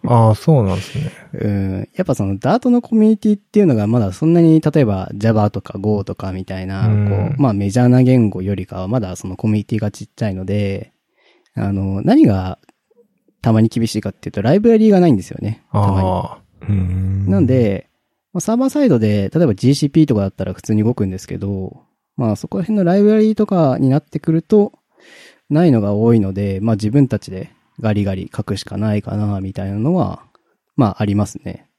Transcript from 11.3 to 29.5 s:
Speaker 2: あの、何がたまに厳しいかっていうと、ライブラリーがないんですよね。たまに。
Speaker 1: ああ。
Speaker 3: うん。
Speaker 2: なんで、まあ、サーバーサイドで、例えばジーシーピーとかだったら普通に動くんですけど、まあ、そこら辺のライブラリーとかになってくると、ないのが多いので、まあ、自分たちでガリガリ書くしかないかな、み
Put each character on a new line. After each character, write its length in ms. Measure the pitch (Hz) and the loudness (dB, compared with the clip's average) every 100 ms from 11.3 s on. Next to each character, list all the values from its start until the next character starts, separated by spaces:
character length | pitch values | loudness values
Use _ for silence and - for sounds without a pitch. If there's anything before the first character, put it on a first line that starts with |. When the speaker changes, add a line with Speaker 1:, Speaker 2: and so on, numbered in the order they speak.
| _ _ | _ _
Speaker 2:
あ 180 | - 101 | -6 -4
の、 300 | 98 95 98 | -2 -2 -2
何 240 | 156 269 156 | 2 4 4
が 320 | 98 92 - _ _ _ _ _ _ _ _ | 2 -4 -10 _ _ _ _ _ _ _ _
た 100 | 120 | 0
ま 80 | 110 | 2
に 60 | 113 | 2
厳 180 | - 113 | 0 -4
し 100 | 110 | -4
い 40 | |
か 100 | 104 | -8
っ 20 | |
て 160 | - - | -12 -12
い 20 | |
う 20 | |
と、 100 | - | -4
ラ 120 | 104 | 0
イ 60 | 180 | 2
ブ 100 | 226 | 4
ラ 60 | 226 | 4
リ 120 | 220 | 4
ー 20 | |
が 100 | 196 | 4
な 80 | 175 | 4
い 40 | |
ん 40 | 110 | 2
で 60 | |
す 80 | - | -2
よ 80 | - | -10
ね。 240 | - 110 _ | -8 -8 _
た 60 | 104 | -2
ま 220 | 101 95 | 0 2
に。 60 | 92 | 0
Speaker 1:
あ 300 | 92 - - | -2 -6 -12
あ。 0 | _ _ - | _ _ -4
Speaker 3:
う 40 | |
ん。 560 | 101 90 92 95 98 98 | -2 -2 -2 -2 -2 0
Speaker 2:
な 120 | 196 | 2
ん 60 | - | 4
で、 420 | 131 110 98 - _ _ _ _ | 4 2 -2 -10 _ _ _ _
ま 60 | 180 | -8
あ、 20 | |
サ 140 | 185 | -4
ー 20 | 233 | -2
バ 100 | 269 | 0
ー 40 | |
サ 140 | 294 | 0
イ 40 | 269 | 2
ド 100 | 127 | 4
で、 320 | 110 104 98 | 2 0 0
例 120 | 156 | 0
え 40 | 165 | 0
ば 80 | |
ジ 160 | 95 123 | 2 0
ー 40 | |
シ 120 | 139 143 | 0 0
ー 40 | |
ピ 120 | 160 | 2
ー 40 | 151 | 2
と 80 | |
か 60 | 110 | 2
だ 80 | 98 | -2
っ 20 | |
た 140 | - | -4
ら 80 | 95 | -8
普 100 | 90 | -8
通 120 | - | -2
に 100 | 107 | 0
動 100 | 107 | 0
く 100 | 123 98 | 0 -4
ん 40 | |
で 80 | 92 | -6
す 80 | - | -10
け 120 | 90 | -8
ど、 440 | 98 98 95 - _ _ _ - | -6 -6 -8 -14 _ _ _ -6
ま 160 | 117 | -4
あ、 40 | 104 | -4
そ 100 | - | -6
こ 120 | 196 | -6
ら 60 | |
辺 120 | 175 214 | -2 0
の 80 | |
ラ 140 | 175 190 | 2 4
イ 40 | |
ブ 80 | 208 | 4
ラ 80 | 220 | 4
リ 140 | 220 | 2
ー 20 | |
と 120 | 220 214 | 0 0
か 320 | 185 151 127 | 2 2 2
に 100 | 135 | 2
な 100 | 139 | 0
っ 60 | |
て 160 | _ 147 | _ -8
く 100 | - | -2
る 120 | 160 | -2
と、 300 | - 214 208 _ _ _ _ - - _ _ | 2 2 2 _ _ _ _ -20 -20 _ _
な 140 | 147 | 2
い 80 | 175 | 4
の 80 | 120 | 4
が 140 | 101 | 2
多 200 | 104 113 | 2 4
い 60 | 117 | 4
の 120 | 98 | 2
で、 280 | 95 101 95 | -2 -4 -2
ま 140 | 110 | -2
あ、 20 | 107 | -2
自 140 | 107 | 0
分 180 | 135 135 | 2 2
た 100 | 104 | -2
ち 120 | - | -8
で 200 | 95 - _ _ - | -14 -14 _ _ -8
ガ 120 | 110 | -4
リ 120 | 104 | -2
ガ 100 | 98 | -2
リ 160 | 95 - | -4 -8
書 80 | - | -10
く 140 | 107 98 | -6 -8
し 80 | |
か 120 | - 98 | -8 -6
な 180 | 107 | -2
い 80 | 104 | -2
か 140 | - 104 | -4 -4
な、 240 | 104 101 | -4 -4
み 120 | 95 | -6